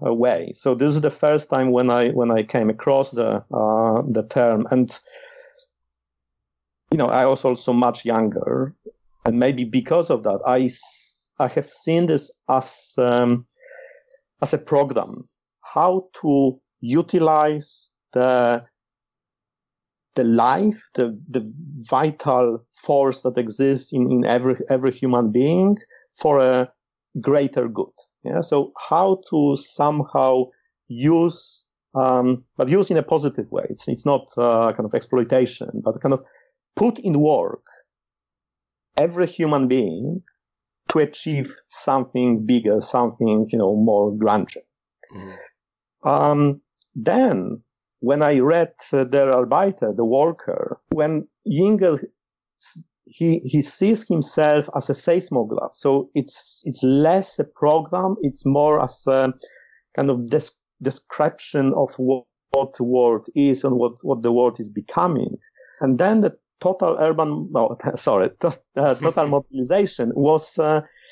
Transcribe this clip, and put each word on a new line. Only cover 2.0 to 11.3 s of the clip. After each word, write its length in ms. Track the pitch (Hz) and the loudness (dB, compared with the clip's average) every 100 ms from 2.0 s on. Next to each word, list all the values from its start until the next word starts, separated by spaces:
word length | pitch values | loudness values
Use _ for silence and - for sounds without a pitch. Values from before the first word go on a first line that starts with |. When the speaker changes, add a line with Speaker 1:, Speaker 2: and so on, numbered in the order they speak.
| 120 | 0
Speaker 1:
when 220 | 127 120 | 0 0
I 100 | 113 | 0
came 280 | 110 123 110 | 0 0 0
across 420 | 110 - 135 135 | -2 0 0 0
the, 320 | 120 110 104 - | -2 -2 -4 -4
uh, 480 | 113 107 110 113 113 120 | -2 0 2 2 0 -2
the 160 | 110 107 | -4 -2
term. 380 | 135 120 110 117 | 0 2 2 0
And, 260 | 127 123 - _ - - - - _ _ _ _ _ _ _ _ _ _ _ _ _ - | 0 0 -4 _ -20 -20 -20 -20 _ _ _ _ _ _ _ _ _ _ _ _ _ -4
you 80 | 156 | -2
know, 100 | 120 | 2
I 180 | 127 131 | 2 2
was 180 | 135 | 2
also 280 | 135 123 - | 0 -2 0
much 320 | 120 123 110 | 2 2 0
younger, 680 | 117 113 110 - - 127 135 - - - _ _ | -2 0 0 -2 -4 -4 -4 -10 -20 -20 _ _
and 140 | 117 117 | -2 0
maybe 260 | 127 127 | 0 0
because 460 | 120 131 120 165 165 | -2 -2 0 0 0
of 120 | 127 | 0
that, 180 | 101 98 135 | -2 -2 0
I 160 | 127 | 0
s-, 720 | 127 - - - - - - | 0 -4 -14 -16 -20 -20 -14